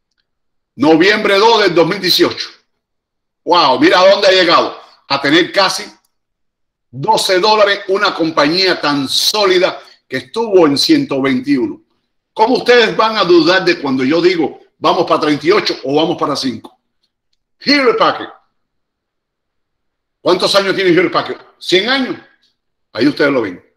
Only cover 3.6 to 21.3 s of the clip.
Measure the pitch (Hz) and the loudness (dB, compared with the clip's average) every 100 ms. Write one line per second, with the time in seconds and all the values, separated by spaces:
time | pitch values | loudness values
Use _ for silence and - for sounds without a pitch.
3.6 | 151 123 160 190 190 196 202 185 175 151 | 2 2 2 4 4 4 4 2 2 2
4.6 | - - - _ _ 139 143 160 170 190 | 0 -6 -18 _ _ -4 0 0 0 0
5.6 | 190 - 202 - _ _ _ _ _ _ | -2 -2 -12 -18 _ _ _ _ _ _
6.6 | _ _ _ 120 147 220 220 185 214 214 | _ _ _ -8 -2 -2 0 0 2 2
7.6 | 202 196 - 196 202 156 165 - 147 175 | 2 0 -4 -2 -2 -2 -2 0 0 0
8.6 | 190 170 151 143 131 - - 214 202 185 | 0 -2 -2 -4 -4 -4 -2 0 0 2
9.6 | 170 - - _ _ 131 127 220 233 190 | 0 -2 -14 _ _ -12 -8 -6 0 2
10.6 | 160 139 - 151 139 139 135 127 131 139 | 4 2 2 0 0 -2 -2 -2 -2 -2
11.6 | 110 90 _ _ _ _ _ - 233 233 | -2 -8 _ _ _ _ _ -2 0 0
12.6 | - 247 220 170 220 220 175 175 156 185 | 2 2 2 0 -2 0 2 4 4 2
13.6 | 175 170 143 131 131 165 170 180 131 - | 0 -2 -2 -2 0 0 0 0 -4 -6
14.6 | _ _ 143 180 165 156 151 147 151 202 | _ _ -2 -2 0 0 0 -2 0 0
15.6 | - 170 135 143 165 165 151 135 135 110 | 0 -6 -4 -2 -2 -2 -4 -4 -6 -8
16.6 | - _ _ _ _ _ _ _ _ _ | -12 _ _ _ _ _ _ _ _ _
17.6 | - 285 254 220 156 - - - _ _ | -2 0 2 2 0 -2 -10 -18 _ _
18.6 | _ _ _ _ _ _ _ _ _ _ | _ _ _ _ _ _ _ _ _ _
19.6 | _ _ _ _ _ _ - 185 196 196 | _ _ _ _ _ _ -2 -2 0 0
20.6 | 196 175 190 170 175 156 131 | 0 -2 0 2 0 -2 -6